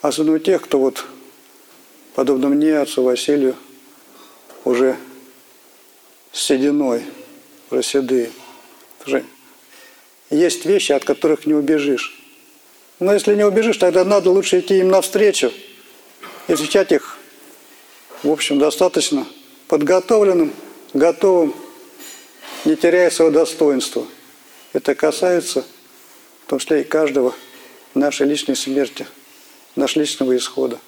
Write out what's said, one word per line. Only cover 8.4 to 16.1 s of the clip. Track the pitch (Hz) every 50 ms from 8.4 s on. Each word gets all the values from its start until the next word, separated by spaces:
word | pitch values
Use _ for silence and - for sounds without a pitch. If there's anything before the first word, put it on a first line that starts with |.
| - - - - - - - - - _ - _ -
Уже | 135 139 131 - - - _ _ _ - _ _ _ - - - - - _ _ _ _ _ _ _
есть | 147 151 175 170 165 - -
вещи, | 156 202 196 - - 147
от | 135 -
которых | - 143 - - 156 156 143 -
не | 151 151
убежишь. | 151 143 139 156 151 143 143 135 120 - - - - - - _ _ _ _ _ _ _ _ _ _ _ _ _ _
Но | 180 190 202
если | 202 - 208 208
не | 208 208
убежишь, | 208 185 220 220 233 202
тогда | - 185 180 165 185 180
надо | 185 208 202 170 185
лучше | 180 196 190 - - 180
идти | 180 - 196 190
им | 185
навстречу | 185 190 190 185 185 - 202 214 208 196 - - 120 - - - - - - - - - - - -